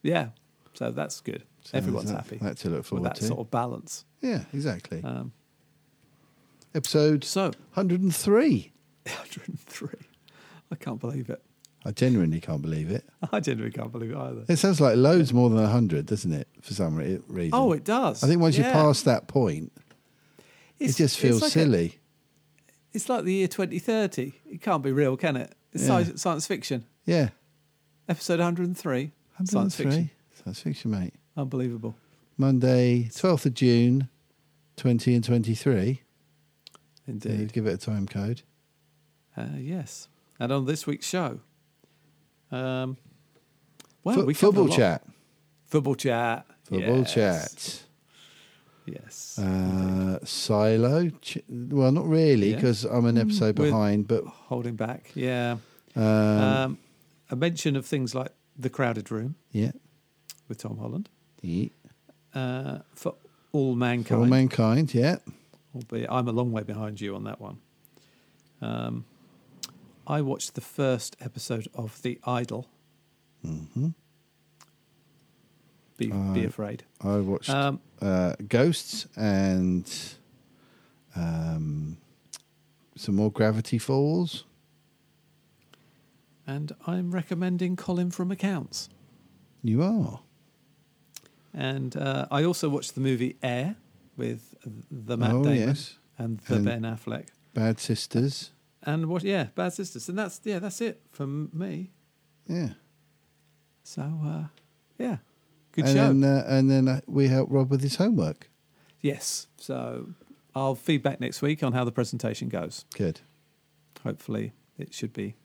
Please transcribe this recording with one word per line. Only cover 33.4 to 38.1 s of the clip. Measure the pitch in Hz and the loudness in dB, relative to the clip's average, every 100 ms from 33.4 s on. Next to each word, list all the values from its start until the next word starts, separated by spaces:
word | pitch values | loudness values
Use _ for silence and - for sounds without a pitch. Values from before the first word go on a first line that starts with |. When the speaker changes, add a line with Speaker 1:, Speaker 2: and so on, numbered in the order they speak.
Speaker 2:
of | 139 | 0
June, | 120 127 120 120 131 131 _ _ _ _ _ _ - | 4 6 6 6 4 0 _ _ _ _ _ _ -2
twenty | 131 117 - | 2 2 4
and | 120 | 2
twenty-three. | 113 120 107 110 139 113 104 131 _ _ _ _ _ _ - - _ _ - | 4 2 2 0 2 2 0 -2 _ _ _ _ _ _ -20 -20 _ _ -12
Speaker 1:
Indeed. | 110 107 107 107 | -8 -4 -4 -2
Speaker 2:
Uh, | |
give | 113 107 | -2 -2
it | |
a | 90 | -2
time | - 107 | -2 -4
code. | 98 | -4